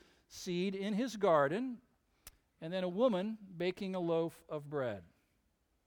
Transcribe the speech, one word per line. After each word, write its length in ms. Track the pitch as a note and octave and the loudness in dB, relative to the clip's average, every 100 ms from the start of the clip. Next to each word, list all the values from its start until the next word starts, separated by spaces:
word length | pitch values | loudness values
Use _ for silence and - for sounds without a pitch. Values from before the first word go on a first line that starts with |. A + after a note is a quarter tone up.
| - _ _ | -18 _ _
seed 460 | - F#3+ F3 G3 F#3+ | -12 -4 -2 -2 -2
in 180 | G3 | -2
his 240 | G#3 B3+ G#3 | -2 -2 2
garden, 600 | G3 D#3+ C#3 F#3+ C4 A#3 - _ _ _ - - _ _ | 6 6 6 2 -4 -8 -14 _ _ _ -20 -20 _ _
and 100 | E3 | -6
then 120 | F#3 | -2
a 60 | F3+ | -2
woman 500 | F3+ B3+ F3+ G#3 A3 G3 E3 | 2 4 4 0 -6 -12 -4
baking 380 | F3 F#3 F#3+ F#3 | -4 -2 -4 -2
a 40 | |
loaf 460 | E3+ E3 E3 - - | 0 2 0 -4 -10
of 220 | D#3 C#3+ | -10 -6
bread. 340 | D3 B2 G2+ E2 _ _ _ _ _ _ _ | -2 -2 -4 -10 _ _ _ _ _ _ _